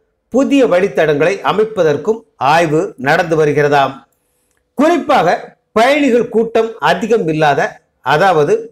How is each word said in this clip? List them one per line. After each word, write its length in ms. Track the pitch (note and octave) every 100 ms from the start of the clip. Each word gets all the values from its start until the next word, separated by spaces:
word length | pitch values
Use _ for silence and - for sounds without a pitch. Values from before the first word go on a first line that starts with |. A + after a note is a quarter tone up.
| _ _ _
புதிய 280 | B3 A#3 C#4 A#3+
வழித்தடங்களை 680 | F3 G3 - D#3 C#3+ E3 G3
அமைப்பதற்கும் 760 | - A#3 G#3+ F#3+ D#3+ C#3+ G#3 A3 - - C3
ஆய்வு 280 | E3 E3 D#3 G3 -
நடந்து 380 | C3+ D#3+ A#3 D#3
வருகிறதாம். 540 | D3+ C#3+ C#3+ C#3+ C3+ - _ _ _ _ _ _ _ -
குறிப்பாக 580 | D#4 E4 - A#3 E3+ A#3 - - _
பயணிகள் 540 | G#3+ B3+ D4 C#4 A#3+ -
கூட்டம் 400 | A3 A3+ A#3 A3+ -
அதிகம் 480 | D3+ C4+ G#3+ A3+ D#3+
இல்லாத, 320 | D#3 D3+ C#3+ G#3+ - _ _ B2+
அதாவது 480 | D3+ F#3+ D#3+ D3 A3 -